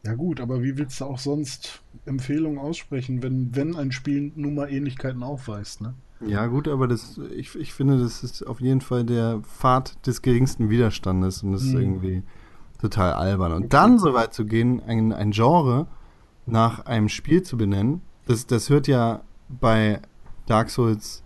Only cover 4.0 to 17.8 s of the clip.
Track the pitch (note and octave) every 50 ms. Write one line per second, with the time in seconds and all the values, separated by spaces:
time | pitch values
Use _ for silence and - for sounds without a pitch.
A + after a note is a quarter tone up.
4 | - C#3+ C#3+ C#3+ C#3+ C#3+ D3 D#3 C#3+ C#3+ D3 C#3+ C#3+ C#3+ C#3 C3+ C#3+ C3+ B2+ -
5 | - C3 C3 A#2+ B2 C3 D3 C3 - A2+ G#2+ G2+ G2+ - - - G#2+ A#2 B2+ -
6 | - - - - A#2+ G#2+ G2+ G2+ A2+ A#2 A#2+ C#3 D3 D#3+ C#3+ C3 C3 A#2+ A#2+ A2
7 | - - - - - - - - C3 - - - D3 - - - C3+ C#3 C#3 B2+
8 | B2 A#2 G#2+ - F#2+ F#2+ - - - - A#2 A2+ B2 B2+ C3+ C3+ C3 - B2+ B2
9 | A#2+ A#2 A#2+ A#2 A2+ A2+ A#2 G#2+ G#2+ - - - - C3 B2+ C3 C3 - - -
10 | - C3 A#2 - - C3 B2 A#2+ C3 C3 - - A2+ G#2+ G#2+ A#2 A#2+ G#2+ G2+ -
11 | - F#2+ F#2 F#2 F#2 F#2 F#2 - - G2 G2 G2 B2+ C3+ C3 B2+ G2 F#2+ F#2+ F#2
12 | F#2 F#2+ F#2 F#2 - - - - - - - - - - - - - G#2 - G2+
13 | F#2 F2+ D2+ G#1+ E2 F#2+ G2+ F#2 F#2 E2+ E2 E2+ A#2+ - - C#3+ F#3 A3+ B3 A#3
14 | F#3+ D#3 B2+ A#2+ A2+ A2 - - A2 G#2+ A2 A2+ A#2 B2 B2+ A2+ - A2 A2+ A2+
15 | A2 A2 G#2+ - G2+ G#2+ G2+ G#2+ A2+ C3 E3 F3 D3+ B2+ A#2+ C3 E3+ - - -
16 | - - - _ - _ _ _ - B2 A2+ A2+ A2+ A#2 A#2 - - - A#2+ A2
17 | G#2+ G#2 - - - - D#3 F#3 F#3 - C3 A#2 A2 G2 G2 G2